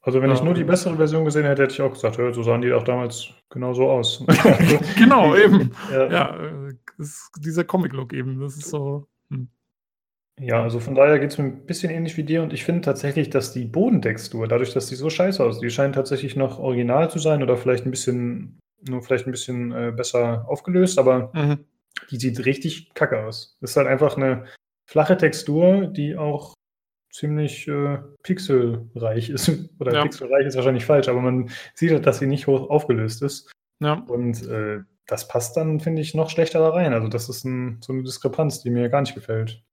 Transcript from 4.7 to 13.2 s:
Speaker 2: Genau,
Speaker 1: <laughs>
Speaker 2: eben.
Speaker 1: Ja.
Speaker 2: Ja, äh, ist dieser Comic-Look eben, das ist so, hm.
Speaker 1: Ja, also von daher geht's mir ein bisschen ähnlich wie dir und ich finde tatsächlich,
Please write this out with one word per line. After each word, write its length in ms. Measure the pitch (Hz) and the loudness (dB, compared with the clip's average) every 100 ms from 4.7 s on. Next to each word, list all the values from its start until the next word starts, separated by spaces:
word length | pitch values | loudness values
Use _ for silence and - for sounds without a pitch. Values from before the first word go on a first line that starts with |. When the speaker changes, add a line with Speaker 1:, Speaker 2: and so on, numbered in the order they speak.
| 147 160 202 | 4 2 6
Speaker 2:
Genau, 380 | 226 269 165 170 | 8 10 8 8
Speaker 1:
<laughs> 80 | |
Speaker 2:
eben. 280 | 208 185 127 - - | 8 8 4 -4 -4
Speaker 1:
Ja. 200 | 135 131 | 0 2
Speaker 2:
Ja, 240 | 170 - 156 156 156 139 | 2 0 -4 -10 -12 -14
äh, 40 | 131 - _ | -16 -20 _
ist 340 | 147 - - 170 | -16 -14 -20 -12
dieser 240 | 151 160 | -6 -4
Comic-Look 500 | 170 185 151 135 127 | 0 0 -2 -6 -8
eben, 260 | 131 127 131 | -8 -6 -6
das 180 | 143 139 | -8 -10
ist 120 | 147 | -10
so, 380 | 151 139 143 143 _ _ | -8 -6 -8 -10 _ _
hm. 180 | 135 127 _ _ _ _ _ _ _ _ _ | -10 -10 _ _ _ _ _ _ _ _ _
Speaker 1:
Ja, 220 | 131 117 | -2 0
also 200 | 117 117 | 0 -4
von 140 | 113 135 | -2 4
daher 220 | 143 151 | 6 6
geht's 200 | 143 - | 2 -2
mir 80 | 139 | -4
ein 200 | - - | -4 -10
bisschen 240 | 180 180 | -6 -4
ähnlich 260 | 165 165 160 | -4 -6 -6
wie 60 | |
dir 200 | 147 160 | -2 -2
und 80 | 160 | -2
ich 140 | 143 - | -4 -2
finde 160 | 175 | -2
tatsächlich, 480 | - 135 143 147 | 0 -2 -2 -2